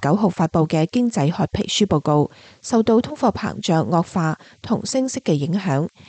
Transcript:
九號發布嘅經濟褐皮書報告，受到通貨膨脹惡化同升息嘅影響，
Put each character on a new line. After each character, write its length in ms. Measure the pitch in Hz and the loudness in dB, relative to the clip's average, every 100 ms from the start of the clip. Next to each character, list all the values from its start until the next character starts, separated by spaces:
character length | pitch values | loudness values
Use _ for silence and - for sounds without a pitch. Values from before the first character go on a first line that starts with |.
九 140 | 143 196 | 0 2
號 120 | 208 | 0
發 200 | - 160 | 0 0
布 180 | 170 156 | 2 2
嘅 180 | 160 160 | 0 0
經 180 | 247 240 | 0 0
濟 220 | 202 143 | 0 0
褐 160 | - - | 0 -4
皮 160 | - - | -4 -4
書 180 | - 208 | 0 2
報 140 | 151 | 0
告， 280 | - 147 143 - - - | 2 2 0 -4 -20 -16
受 220 | - 233 | -2 0
到 180 | 220 226 | 4 2
通 160 | 254 302 | 2 -2
貨 160 | 247 | -2
膨 300 | - - - | 0 -6 -6
脹 260 | 202 165 113 | 0 0 2
惡 140 | 165 | 0
化 340 | 170 190 160 - - - | 0 -2 -2 -4 -12 -14
同 220 | - 226 | -6 -4
升 240 | - 262 262 | -2 -4 -4
息 120 | 262 | -4
嘅 120 | - | -2
影 240 | 151 143 196 | 0 0 -2
響， 320 | 190 139 160 _ | -2 -2 -2 _